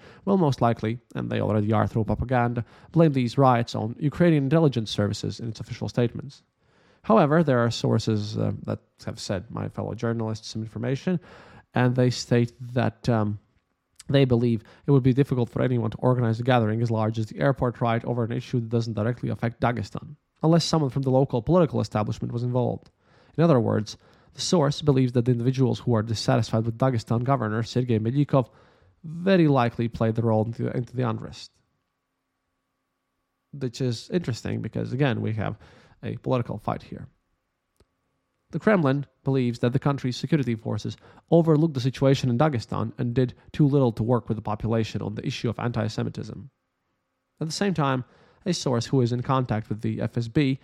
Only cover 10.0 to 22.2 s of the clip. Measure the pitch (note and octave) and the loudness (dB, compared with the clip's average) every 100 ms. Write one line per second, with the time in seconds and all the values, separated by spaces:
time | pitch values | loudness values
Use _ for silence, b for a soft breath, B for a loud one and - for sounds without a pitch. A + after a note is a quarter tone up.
10 | A#2 A#2 A2 A2 - A2 A2 A2 A#2+ C3+ | -4 -4 -4 -6 -10 -10 -10 -6 -4 -4
11 | - F3+ B B B B B - B2 B2 | -2 -2 B B B B B 2 2 4
12 | B2+ A#2+ - A#2+ A#2+ - B2 B2 A2+ - | 2 0 0 2 2 -4 -6 -2 -2 -2
13 | - A2+ G#2 G#2 _ _ _ _ _ _ | 0 2 0 -4 _ _ _ _ _ _
14 | - C#3 C3 A#2 A#2+ A2+ - B - C#3 | 0 2 4 4 2 -2 -6 B 2 4
15 | C3 B2 C#3 B2+ A#2 - B2+ B2 A2+ - | 4 2 2 0 -2 -2 0 0 -2 -2
16 | B2+ B2+ A#2 A2 A#2 B2 G#2+ A2+ A#2 A2+ | 0 2 0 0 2 2 2 0 0 0
17 | A2 A2 G#2+ - C#3+ C3 B2+ A2+ A#2+ A2+ | 0 -2 -4 0 0 2 -2 0 0 0
18 | - B2 A2+ A#2+ - B2+ A2+ A#2 A2+ A2 | -2 -4 -4 -4 -4 -4 -2 -2 -2 -2
19 | A2 A#2+ B2+ A2 A#2 A#2 A#2+ A#2+ G#2 - | -2 -4 -6 -4 -4 -2 -2 -2 -6 -10
20 | - D3 _ - D#3+ E3+ - E3 C#3 C3+ | -14 -20 _ -4 2 4 4 0 0 -2
21 | C3+ C3 C#3 B2 - F3+ D#3+ A#2 A2+ G#2+ | 2 2 2 -2 2 2 2 0 -2 -2
22 | A2 - | -2 -4